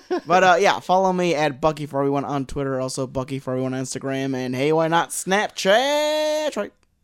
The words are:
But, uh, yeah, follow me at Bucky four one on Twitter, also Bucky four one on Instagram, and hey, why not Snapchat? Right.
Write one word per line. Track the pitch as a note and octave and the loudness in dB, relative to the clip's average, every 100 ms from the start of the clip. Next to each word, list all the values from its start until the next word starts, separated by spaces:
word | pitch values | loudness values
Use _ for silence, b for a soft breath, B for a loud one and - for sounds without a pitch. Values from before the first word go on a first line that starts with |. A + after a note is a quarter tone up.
| - F4+ - | -6 -6 2
But, | F3+ | 4
uh, | F#3 F3 | 6 6
yeah, | G3 - | 4 2
follow | - F3+ F#3+ | 2 2 2
me | F3+ F3+ | 2 2
at | D3 D3+ B2+ | 2 0 0
Bucky | D#3+ D3 C#3+ | -2 -2 -4
four | C#3 C#3 | -2 0
one | C#3 A#2 | 0 -2
on | C#3+ | -4
Twitter, | C3 D3 C#3 C3 | -4 -6 -4 -4
also | C3 C3+ C3 | -4 -4 -6
Bucky | C3+ B2+ C3 | -4 -6 -6
four | C3 B2+ | -6 -4
one | C3 | -2
on | C3 | -4
Instagram, | B2+ C3 C3+ C3+ C3+ | -6 -6 -6 -4 -2
and | B2+ B2+ | -4 -4
hey, | B2+ C#3+ | -2 0
why | D#3+ D#3+ | 2 2
not | E3 C#3 | 2 0
Snapchat? | - - F#3+ G3+ - F#3+ G#3+ C4+ D4 D4+ D4+ D4+ D4+ D4+ - | -4 -2 0 0 -2 2 4 4 0 0 0 0 -2 -2 -4
Right. | G3+ - _ _ | -8 -10 _ _